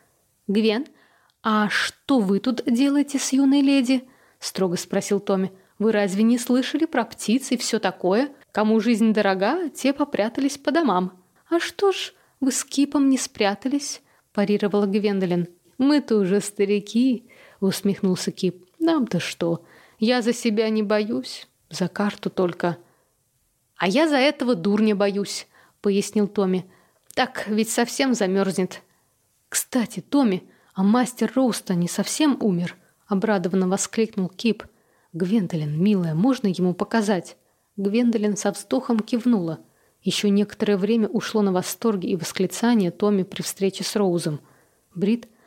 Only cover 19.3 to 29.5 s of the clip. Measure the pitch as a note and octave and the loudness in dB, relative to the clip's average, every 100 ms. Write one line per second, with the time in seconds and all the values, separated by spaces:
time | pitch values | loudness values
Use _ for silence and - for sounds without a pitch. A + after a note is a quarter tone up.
19.3 | - E3+ E3+ - - - _ A3 B3 A3 | -4 -2 -4 -6 -20 -20 _ 0 2 0
20.3 | A#3+ A#3+ G#3 A3 A3 G#3 G#3+ G#3+ A#3+ B3 | -2 -2 0 0 0 0 0 0 -4 -6
21.3 | - - _ _ D#3 F3 - G3+ - - | -14 -18 _ _ -6 -4 -2 -4 -4 -6
22.3 | - F3+ E3+ F3 - _ _ _ _ _ | -2 -4 -2 -4 -4 _ _ _ _ _
23.3 | _ _ _ _ _ F3+ G#3+ D#4+ C#4 C#4 | _ _ _ _ _ 0 2 2 2 2
24.3 | D4 B3 G#3 F#3 G#3 G#3+ G3+ G3+ F#3+ G3 | 0 -2 0 0 2 2 2 0 -2 -6
25.3 | - - _ _ _ G#3 G3 G3+ G#3+ G3+ | -8 -14 _ _ _ -2 0 0 -2 -2
26.3 | G3+ F#3+ F#3 F3 _ _ _ _ - C4 | 0 0 -2 -4 _ _ _ _ -2 -2
27.3 | - - G#3+ A3 - A#3+ - C4+ A#3 F#3+ | -4 -4 -2 0 0 -2 0 0 2 0
28.3 | G3 G3 F#3 F#3 - - _ _ _ _ | 2 0 0 -4 -6 -20 _ _ _ _
29.3 | _ _ | _ _